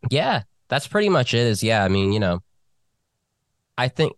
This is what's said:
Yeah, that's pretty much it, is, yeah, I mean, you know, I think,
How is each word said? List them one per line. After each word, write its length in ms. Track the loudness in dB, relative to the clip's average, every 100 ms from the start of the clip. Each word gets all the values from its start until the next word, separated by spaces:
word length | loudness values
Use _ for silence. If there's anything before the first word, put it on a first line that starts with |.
| -2
Yeah, 340 | -2 0 -2 -6 _ _
that's 180 | -6 -2
pretty 220 | -2 2
much 240 | 2 2
it, 120 | 0 0
is, 160 | 0
yeah, 220 | 0 2
I 40 | 2
mean, 240 | 2 0
you 60 | 0
know, 220 | 0 -2 -6 _ _ _ _ _ _ _ _ _ _ _ _ -4
I 100 | -4
think, 240 | 0 -2